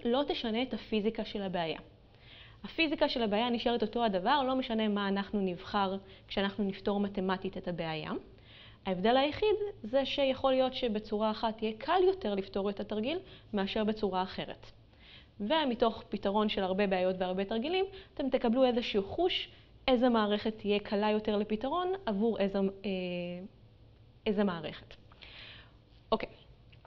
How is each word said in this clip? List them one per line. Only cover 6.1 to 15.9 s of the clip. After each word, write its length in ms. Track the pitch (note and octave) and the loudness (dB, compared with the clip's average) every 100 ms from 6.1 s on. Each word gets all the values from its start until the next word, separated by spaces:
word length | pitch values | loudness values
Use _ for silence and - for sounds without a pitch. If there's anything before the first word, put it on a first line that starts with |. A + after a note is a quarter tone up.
| - - | -20 -6
כשאנחנו 360 | - G3 G3 | 0 0 0
נפתור 360 | G3+ G3 - G3+ | -2 -2 0 0
מתמטית 560 | G3+ G3+ F#3+ F#3 F#3+ F#3+ | 0 0 -2 -2 -4 -6
את 120 | F#3 | -6
הבעיה. 420 | E3+ E3 D#3 D3+ B3+ - - - - - - - | -6 -4 -6 -6 -8 -10 -20 -20 -20 -20 -10 -4
ההבדל 300 | F3+ G#3 C4 | 0 4 4
היחיד 400 | C#4+ D4 G#4+ G#4+ G#4 - | 2 2 2 2 -2 -6
זה 240 | G#3+ C4 C4 | -2 0 0
שיכול 460 | - C4+ C4 C4+ | 2 2 2 2
להיות 220 | C4 B3+ | 4 2
שבצורה 560 | B3+ B3 G#3+ G#3+ G#3 A3 | 0 -2 -2 -2 0 0
אחת 320 | G#3+ A3+ G#3+ | 0 -2 -2
יהיה 100 | A3 A3 | -4 -4
קל 220 | - F4+ F#4 | 2 4 4
יותר 280 | F#4+ G#3+ | 2 0
לפתור 360 | G3+ F#3+ G3+ G3 | -2 -2 -2 -2
את 100 | G3+ | -4
התרגיל 380 | G#3 G#3+ A#3 E4+ - - - | -4 -4 -2 -4 -6 -20 -6
מאשר 320 | G#3 G3 A3 | -2 0 0
בצורה 380 | G#3+ A3 G3+ F#3 | 0 0 0 0
אחרת. 440 | F#3 - D3+ - - - - - - - - - | -2 -4 -8 -10 -16 -20 -20 -20 -20 -20 -16 -6
ומתוך 640 | G#3 D#4+ C#4+ A3+ A#3 | 0 2 2 2 2